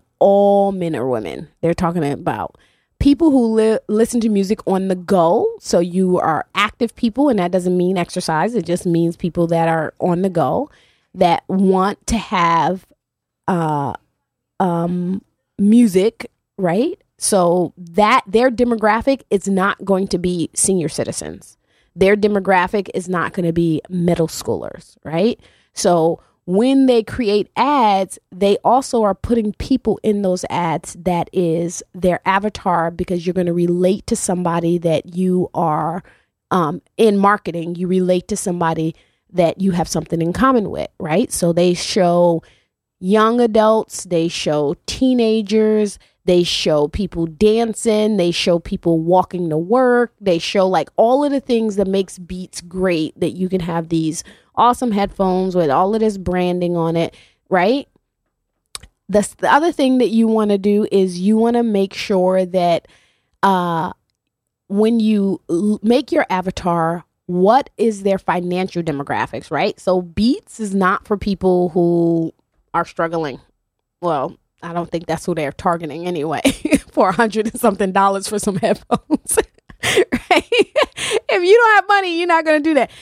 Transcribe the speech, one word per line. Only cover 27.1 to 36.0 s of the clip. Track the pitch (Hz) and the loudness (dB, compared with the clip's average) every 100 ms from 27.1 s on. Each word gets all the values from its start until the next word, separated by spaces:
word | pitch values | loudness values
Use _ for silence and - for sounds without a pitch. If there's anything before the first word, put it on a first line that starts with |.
| - 226 208 - - | -4 0 0 -2 -2
ads, | 254 294 220 196 190 - _ | 0 2 2 2 -2 -8 _
they | 180 196 202 | -2 0 2
also | - 240 269 240 | 2 2 2 0
are | 214 | 0
putting | 185 - 233 214 | -2 -2 0 0
people | - - 262 - 202 | -6 -2 0 0 -2
in | 220 202 | 0 0
those | 190 180 - | 0 -2 -4
ads | 170 165 156 - 175 | -4 -2 -4 -6 -8
that | 170 170 165 | -4 -2 -2
is | 185 175 160 170 - - | -2 -2 -2 -4 -8 -14
their | 185 180 175 - | -4 -2 0 0
avatar, | 190 208 - 202 170 165 | 0 -2 -4 -2 0 -2
because | 170 180 175 170 | -4 -6 -4 -4
you're | |
gonna | 180 175 | -2 -2
relate | 175 175 175 185 190 - | 0 0 2 2 0 -2
to | |
somebody | 220 - 180 175 170 170 175 | -4 -2 -2 -2 -2 0 0
that | 165 156 - 175 | 0 -2 -2 -4
you | 185 180 175 | 0 0 -2
are, | - 170 151 160 170 | -2 -2 -2 -4 -6